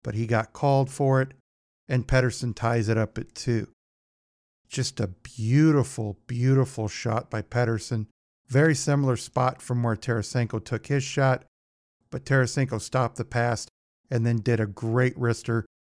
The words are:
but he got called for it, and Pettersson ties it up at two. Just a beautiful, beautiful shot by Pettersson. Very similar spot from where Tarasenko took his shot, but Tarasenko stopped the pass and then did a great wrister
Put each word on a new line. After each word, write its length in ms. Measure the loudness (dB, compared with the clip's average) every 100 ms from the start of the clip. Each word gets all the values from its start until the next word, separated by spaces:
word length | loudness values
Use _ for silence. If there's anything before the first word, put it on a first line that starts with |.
but 120 | -6
he 120 | -4 0
got 260 | 0 -2
called 360 | -2 2 2 2
for 320 | 0 2 2
it, 140 | 0 -6 _ _ _ _ -4
and 200 | -2 2
Pettersson 460 | 2 2 0 -6
ties 340 | -2 0 2 2
it 80 | 0
up 220 | -2 -6
at 160 | -14
two. 340 | -8 -2 -2 -4 _ _ _ _ _ _ _ _ _ _
Just 320 | -6 -6 -4
a 80 | -6
beautiful, 1080 | -8 -16 -6 2 4 6 4 2 -4 -8 -8 -8
beautiful 600 | -2 2 4 2 -2 -6
shot 420 | -4 -4 -4 -4
by 120 | -6
Pettersson. 640 | -4 -2 0 -2 -4 -6 -6 _ _ _ -2
Very 280 | 2 4
similar 420 | 2 0 2 2 0
spot 440 | -2 -2 0 -2
from 220 | -4 -2
where 140 | 0 -2
Tarasenko 680 | -2 -2 -2 -2 -2 -4
took 220 | -6 -8 -2
his 180 | -4
shot, 400 | -2 0 2 0 -4 _ _ _ _ _ _
but 140 | -10
Tarasenko 560 | 0 2 2 0 -2 -4
stopped 360 | -4 -2 -2 -4
the 80 |
pass 420 | -4 -2 0 -2 -8 _ _ _ -6
and 140 | -2
then 140 | 0 0
did 220 | 2 0
a 60 | 0
great 500 | -4 -2 2 2 0
wrister 460 | -2 -2 -2 -4 -4 _